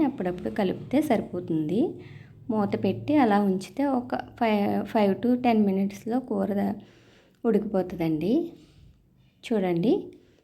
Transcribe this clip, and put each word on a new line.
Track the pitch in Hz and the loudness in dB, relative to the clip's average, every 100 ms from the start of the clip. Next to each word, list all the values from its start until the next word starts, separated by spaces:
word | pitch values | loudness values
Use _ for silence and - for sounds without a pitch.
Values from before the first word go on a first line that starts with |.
అప్పుడప్పుడు | 285 - 180 180 220 | 2 0 -4 -4 -4
కలిపితే | 214 190 - - 254 | -2 -2 -2 -2 0
సరిపోతుంది. | - 214 220 180 180 165 151 190 359 - - - - - - | 2 0 0 -6 -4 -2 0 0 0 -4 -16 -20 -20 -14 -4
మూత | 214 202 208 | -2 0 0
పెట్టి | 202 185 - 302 | 0 -2 0 4
అలా | 233 202 | 4 4
ఉంచితే | 202 185 - - 285 | 2 0 -4 -4 -2
ఒక | 262 240 - - | -2 -2 -6 -8
ఫై-, | - 226 208 208 202 202 | -2 0 2 2 0 0
ఫైవ్ | 226 202 | 2 2
to | 190 240 247 | 2 0 2
టెన్ | 247 220 | 2 4
మినిట్స్‌లో | 202 190 196 - 226 247 | 4 2 0 -4 -4 -4
కూర | 254 101 98 98 101 - - - - - _ _ | -2 -2 0 0 -2 -4 -10 -20 -20 -20 _ _
ఉడికిపోతుందండి. | 240 202 - 190 180 180 165 156 175 294 349 - - - - _ _ _ _ _ | 0 2 2 -2 -2 -2 -2 0 0 0 -2 -8 -20 -20 -20 _ _ _ _ _
చూడండి | - 220 185 170 196 392 - - _ _ | -4 -2 0 2 2 0 -2 -16 _ _